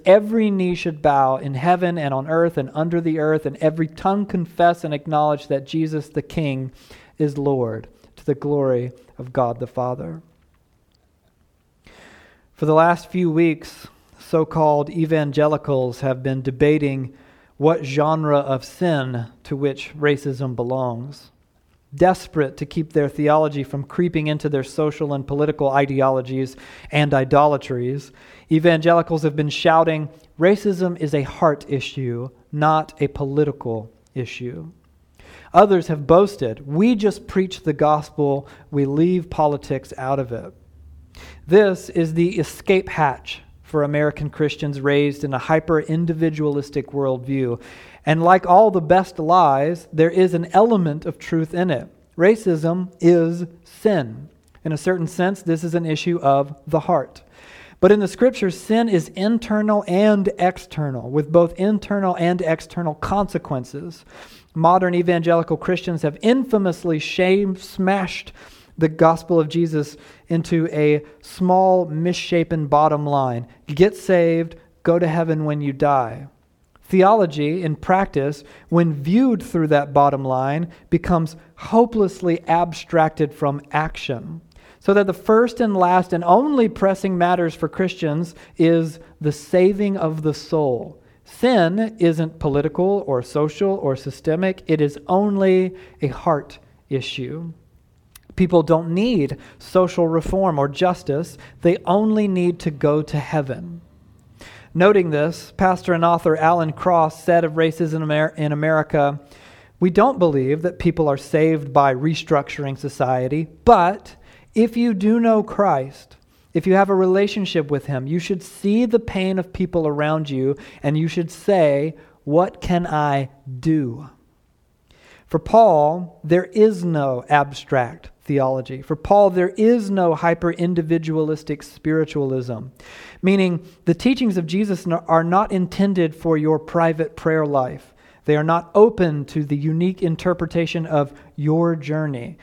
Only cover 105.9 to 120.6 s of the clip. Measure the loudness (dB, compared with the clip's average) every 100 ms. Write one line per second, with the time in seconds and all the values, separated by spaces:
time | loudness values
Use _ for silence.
105.9 | 2 2 2 2 2 2 2 0 -2 2
106.9 | 2 2 -2 0 2 2 0 0 0 -4
107.9 | -2 -2 0 -2 -2 -4 -2 0 0 0
108.9 | 0 0 -2 -12 -20 -20 -20 -20 _ 0
109.9 | 4 2 2 0 2 0 -2 -4 -2 -2
110.9 | 0 0 -2 -2 0 2 0 0 2 2
111.9 | 2 -2 -4 0 -2 -2 -6 -8 -8 -8
112.9 | -4 -2 0 -2 -4 -6 -2 4 4 4
113.9 | -2 -10 -20 -20 -20 _ 0 0 0 -2
114.9 | 0 2 2 4 2 0 0 0 0 -4
115.9 | -12 -20 -20 _ _ _ -2 2 4 4
116.9 | 4 4 2 0 -2 -4 -2 -2 -4 -4
117.9 | -6 -4 -4 -2 -6 -8 -6 0 0 2
118.9 | 0 -2 -4 -2 -4 -6 -6 -4 -2 -2
119.9 | -2 -2 -2 -4 -2 -2 -4